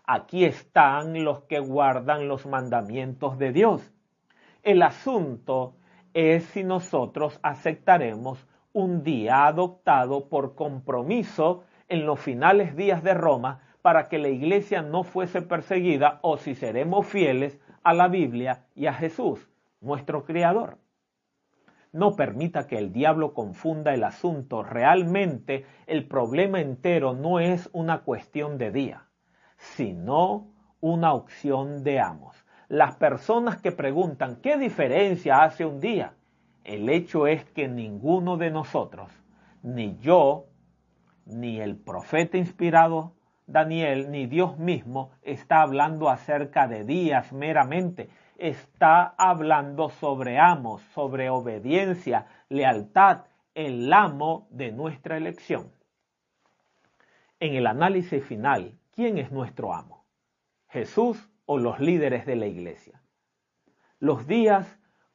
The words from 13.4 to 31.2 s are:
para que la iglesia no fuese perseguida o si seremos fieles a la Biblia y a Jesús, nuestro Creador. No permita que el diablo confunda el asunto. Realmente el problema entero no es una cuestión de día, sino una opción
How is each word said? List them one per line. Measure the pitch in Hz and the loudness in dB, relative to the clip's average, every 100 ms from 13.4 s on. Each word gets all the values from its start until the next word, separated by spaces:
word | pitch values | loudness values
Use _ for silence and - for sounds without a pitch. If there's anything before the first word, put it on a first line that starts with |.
| 127 135 _ _ | -2 -10 _ _
para | 175 160 151 | 4 4 2
que | 160 | -2
la | 143 | -2
iglesia | 131 151 202 202 190 | -2 0 0 0 -4
no | 151 165 | -2 -4
fuese | 180 185 180 180 | -4 -4 -4 -4
perseguida | 175 170 - 185 180 143 143 - | -4 -6 -2 0 2 4 2 2
o | 170 147 | -2 -2
si | - 131 | -4 -8
seremos | 123 110 156 196 202 | -6 -4 0 0 0
fieles | 302 151 131 143 143 _ _ | 2 2 2 -2 -6 _ _
a | - | 2
la | 170 180 | 6 4
Biblia | 185 143 120 127 123 _ | 4 0 -2 -4 -6 _
y | - 147 | -4 -4
a | |
Jesús, | 123 160 160 226 123 - _ _ _ | -2 -6 -4 -4 -4 -12 _ _ _
nuestro | 117 143 135 151 135 | -8 -8 -6 -8 -4
Creador. | 165 170 202 - - _ _ _ _ _ _ _ _ _ _ _ | 0 2 2 -2 -12 _ _ _ _ _ _ _ _ _ _ _
No | 156 202 202 | 0 0 2
permita | 131 104 165 160 135 | -4 -2 -6 -4 -6
que | 117 | -6
el | 101 | -6
diablo | 101 151 156 156 - | 0 2 2 0 -4
confunda | 107 90 160 156 151 | -10 -6 -6 -4 -2
el | 131 | 0
asunto. | 104 - 180 156 131 117 | -2 -4 -6 -4 -6 -8
Realmente | 101 120 127 180 170 190 190 127 - 135 135 _ - | -6 0 4 4 4 0 -2 -4 -6 -8 -8 _ -6
el | 160 131 | -6 -2
problema | 139 117 139 196 190 | -2 -2 0 0 0
entero | 147 127 180 170 135 | -4 -4 0 0 0
no | 127 151 175 | -2 -2 0
es | 170 180 175 | 0 -2 -4
una | 175 165 160 | -8 -4 -4
cuestión | - 113 - 147 147 143 | -4 -6 -6 -8 -8 -6
de | 113 | -6
día, | 110 131 - _ _ _ _ _ _ | -4 -6 -8 _ _ _ _ _ _
sino | - - 117 87 95 147 185 208 - _ _ - | -18 -8 -8 -6 -2 0 0 -2 -10 _ _ -6
una | 160 170 165 | -2 0 2
opción | 135 | 0